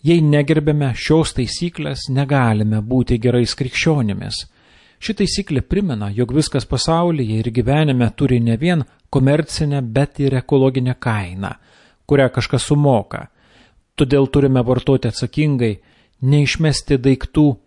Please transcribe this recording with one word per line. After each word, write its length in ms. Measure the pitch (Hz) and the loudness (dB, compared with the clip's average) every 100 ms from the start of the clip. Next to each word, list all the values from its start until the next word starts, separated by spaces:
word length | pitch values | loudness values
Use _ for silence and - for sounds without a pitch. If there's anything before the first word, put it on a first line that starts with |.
Jei 180 | 143 170 | 4 4
negerbėme 720 | 151 147 143 156 147 147 143 | 4 2 2 0 2 0 -2
šios 380 | 117 - 156 156 | -4 0 2 2
taisyklės, 760 | - 120 - 175 170 147 139 - | -2 -6 -4 -6 -6 -8 -8 -4
negalime 720 | 131 139 139 120 107 107 107 | -2 0 2 2 2 0 -2
būti 340 | 107 127 123 120 | 0 -2 0 0
gerais 400 | 123 123 117 - | 2 2 0 -2
krikščionimis. 880 | 131 - - 147 110 95 95 - - _ _ _ _ _ | -6 -2 0 0 0 -4 -8 -10 -14 _ _ _ _ _
Ši 140 | - 208 | -10 -2
taisyklė 460 | 196 - 196 139 | -2 -2 -4 -4
primena, 460 | - 175 202 113 104 | -2 -2 -2 -4 -4
jog 200 | 101 120 127 | -4 -2 0
viskas 320 | - 139 113 | 0 -4 -4
pasaulyje 720 | 131 - 165 175 160 117 110 | -4 0 0 0 0 -2 -2
ir 80 | 117 | -2
gyvenime 600 | 117 113 143 156 127 120 - | -2 0 2 2 2 0 0
turi 240 | 143 123 | 0 2
ne 160 | 117 113 | 2 0
vien 280 | 165 175 127 _ _ | 0 0 -2 _ _
komercinę, 680 | 139 131 151 156 - 151 143 | 0 2 2 -2 -4 -2 -2
bet 380 | 123 110 143 - | -2 -2 -2 0
ir 160 | 139 131 | -2 -2
ekologinę 580 | - 139 135 131 127 123 | 0 2 2 2 -2 -4
kainą, 560 | 127 107 92 92 98 - _ _ _ _ - | -4 -4 -4 -8 -8 -10 _ _ _ _ 0
kurią 220 | 143 131 - | 2 2 0
kažkas 320 | - 127 - | -2 -4 0
sumoka. 580 | 147 143 120 - - - _ _ _ _ _ _ - | 2 4 2 -2 -12 -14 _ _ _ _ _ _ -4
Todėl 320 | 135 139 135 | 0 2 2
turime 320 | 147 139 131 | 2 2 2
vartoti 480 | 120 127 - 135 120 | 2 0 2 0 0
atsakingai, 680 | - 131 - 151 139 117 101 _ _ _ _ | -4 -6 -2 0 0 0 -2 _ _ _ _
neišmesti 800 | 127 147 139 - 156 139 - 139 | 2 2 2 2 0 0 0 0
daiktų 560 | 131 131 - - 147 123 | 2 0 0 2 2 2